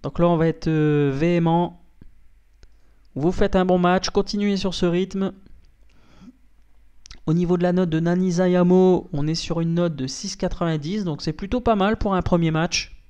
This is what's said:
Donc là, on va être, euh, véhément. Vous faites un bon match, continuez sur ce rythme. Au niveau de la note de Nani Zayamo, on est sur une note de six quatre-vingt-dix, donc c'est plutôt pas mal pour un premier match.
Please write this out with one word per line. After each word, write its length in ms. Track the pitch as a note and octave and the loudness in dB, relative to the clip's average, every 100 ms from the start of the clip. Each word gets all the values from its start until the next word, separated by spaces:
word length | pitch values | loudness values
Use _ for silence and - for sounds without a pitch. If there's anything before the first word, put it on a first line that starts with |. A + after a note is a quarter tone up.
Donc 180 | D3 - | -6 0
là, 80 | E3+ | 2
on 80 | E3+ | 4
va 100 | D#3+ | 2
être, 220 | D#3+ - | 0 -2
euh, 420 | D#3 D3+ D3 C#3+ | 2 2 2 0
véhément. 680 | C3+ E3 F3 E3 E3+ F3 - - _ - - - - _ _ - - - - - - | 0 0 2 2 2 0 -6 -20 _ -20 -20 -20 -20 _ _ -20 -20 -20 -20 -14 -2
Vous 160 | D#3 | -2
faites 240 | F#3 G3+ G3 | 2 2 2
un 80 | |
bon 140 | F#3 F3+ | 2 2
match, 320 | F3+ F#3 - | 4 2 0
continuez 460 | - G3 G#3 G3+ G3 | -2 -2 -2 -2 -2
sur 180 | G3 | -4
ce 120 | E3+ F3 | -2 0
rythme. 460 | F3 F#3 F#3+ F#3+ F#3 - - - _ - - - - G3+ _ - - _ - - - - - - | 0 -2 -4 -6 -6 -20 -20 -20 _ -20 -20 -20 -20 -20 _ -20 -20 _ -20 -20 -20 -20 -12 -2
Au 80 | |
niveau 220 | E3 F3 F3+ | -2 0 0
de 80 | |
la 80 | F3 | 2
note 180 | F3+ F3+ | 2 0
de 80 | D#3+ | 0
Nani 320 | E3+ F3+ F#3 | 0 0 0
Zayamo, 760 | F3 F#3 F3+ F3 F#3 F#3 F3+ - | 0 2 4 4 6 6 4 0
on 140 | F#3+ D3+ | -4 -2
est 80 | |
sur 260 | D#3+ - E3 | -4 -4 -4
une 140 | E3 | -2
note 220 | E3 F3 C#3 | 0 -2 -2
de 100 | C3 | -8
six 300 | - G3 - | -8 -12 -6
quatre-vingt-dix, 680 | F#3 - E3+ D#3 C#3+ G#3+ | -6 -2 -4 -4 -4 -6
donc 200 | F3+ C#3+ | -4 -6
c'est 100 | - | -6
plutôt 280 | D3+ G3+ B3 | -8 -4 -2
pas 140 | A#3+ | 0
mal 220 | G#3+ F#3+ A3 | 0 0 0
pour 180 | G#3 | -2
un 80 | F#3 | -2
premier 300 | - F3 E3 | 0 0 0
match. 500 | D#3 E3+ - - - | 0 -2 -4 -6 -18